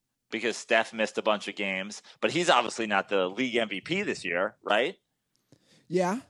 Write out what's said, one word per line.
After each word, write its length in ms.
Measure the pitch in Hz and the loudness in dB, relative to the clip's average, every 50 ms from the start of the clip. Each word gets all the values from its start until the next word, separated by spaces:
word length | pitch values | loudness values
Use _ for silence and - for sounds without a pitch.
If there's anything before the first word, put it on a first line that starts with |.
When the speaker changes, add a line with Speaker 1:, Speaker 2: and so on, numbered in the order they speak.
| _ _ _ _ _ _ | _ _ _ _ _ _
Speaker 1:
because 260 | 110 110 113 113 101 | -6 -2 -2 -2 -2
Steph 360 | - - - 117 113 113 - | -2 0 2 4 4 2 2
missed 260 | 117 110 107 - - 113 | 0 -2 -2 0 -2 0
a 40 | |
bunch 260 | - 110 104 98 - 104 | 2 2 0 0 -2 -6
of 80 | 95 | -6
games, 460 | 104 101 98 95 95 98 104 101 - - - - _ | -4 -4 -2 -2 -4 -6 -8 -10 -14 -18 -20 -6 _
but 100 | 110 107 | -2 0
he's 180 | 135 170 175 170 | 0 2 4 4
obviously 380 | 143 120 117 107 - 113 110 | 4 4 4 0 -2 -4 -2
not 220 | 104 101 98 - - | 0 0 0 2 2
the 200 | 101 95 92 92 | 2 2 2 0
league 280 | 98 117 131 123 113 | 0 -2 -2 0 0
M 120 | 120 113 101 | 0 0 -2
V 120 | 101 90 | -4 -8
P 220 | - 123 175 196 | -6 -4 -4 -2
this 220 | 208 143 - - - | -2 -2 -4 -4 -4
year, 300 | 90 87 90 98 107 - _ | -2 0 0 0 -2 -4 _
right? 320 | - - 101 110 131 175 - _ _ _ _ _ _ _ _ _ _ _ - _ _ _ _ _ _ - | -2 0 2 2 2 0 -4 _ _ _ _ _ _ _ _ _ _ _ -20 _ _ _ _ _ _ -2
Speaker 2:
Yeah, 320 | 165 180 180 180 208 269 - | 0 0 2 0 0 -4 -6